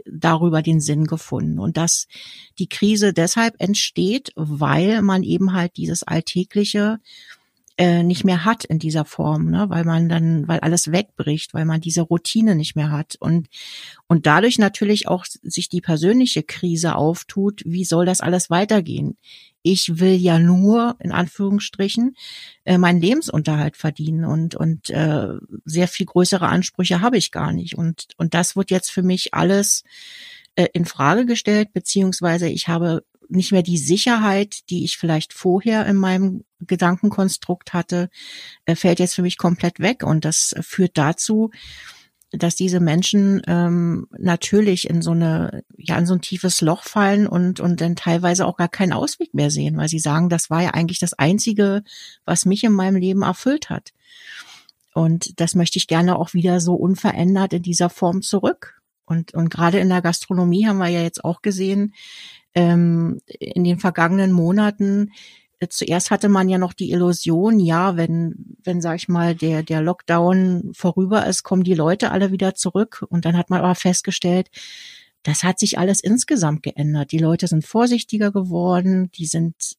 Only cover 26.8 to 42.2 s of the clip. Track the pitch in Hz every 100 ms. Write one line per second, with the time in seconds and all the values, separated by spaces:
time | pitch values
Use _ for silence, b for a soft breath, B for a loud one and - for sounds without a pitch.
26.8 | 180 180 226 240 - 165 151 165 170 -
27.8 | 165 165 - - 165 170 175 - 190 185
28.8 | - - 185 185 - 151 165 196 202 -
29.8 | B B B B B B B - 175 -
30.8 | 170 - 135 196 247 233 - 208 214 -
31.8 | - 196 190 185 175 170 170 - - 170
32.8 | 170 160 - _ - 185 185 190 170 175
33.8 | 139 190 - 233 214 196 202 - - 175
34.8 | 170 - 165 156 - - 185 185 226 220
35.8 | 202 196 190 185 190 185 - _ 175 180
36.8 | 175 180 208 202 190 - - 175 - 180
37.8 | - 180 175 B B B B B - 165
38.8 | 185 170 180 - 180 - 175 175 175 -
39.8 | 190 247 143 156 156 160 - - 170 -
40.8 | 185 - 147 165 - 214 220 B B B
41.8 | B B B _